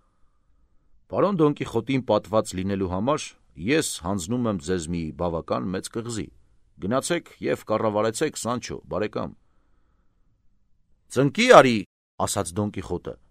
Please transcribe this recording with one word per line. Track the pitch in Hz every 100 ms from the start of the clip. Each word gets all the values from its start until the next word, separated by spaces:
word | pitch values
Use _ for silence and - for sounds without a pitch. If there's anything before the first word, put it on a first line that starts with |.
| _ _ _ _ _ _ _ _ _ - -
«Պարոն | 98 180 190
Դոն | 151
Կիխոտին | 147 - 113 113 135
պատված | - 107 - 110 104
լինելու | 90 95 98 92
համար | 90 117 151 - - _
ես | - 92 156 - -
հանձնում | 87 98 85 123 117
եմ | 98
ձեզ | 76 92 78
մի | 87 80
բավական | 71 87 82 - 113 113
մեծ | 92 -
կղզի։ | 117 113 110 76 - _ _ _ -
Գնացեք | 87 127 - 170 - -
և | 131 135
կառավարեցեք, | - 107 110 104 113 110 156
Սանչո, | - 113 120 - 71
բարեկամ»։ | - 87 107 120 87 - _ _ _ _ _ _ _ _ _ _ _ _ _ _ _ _ -
«Ծնկի | - 139 - 247
արի», | 190 131 110 90 _ _ -
ասաց | 95 104 85
Դոն | 87 104
Կիխոտը, | 98 - 87 - - _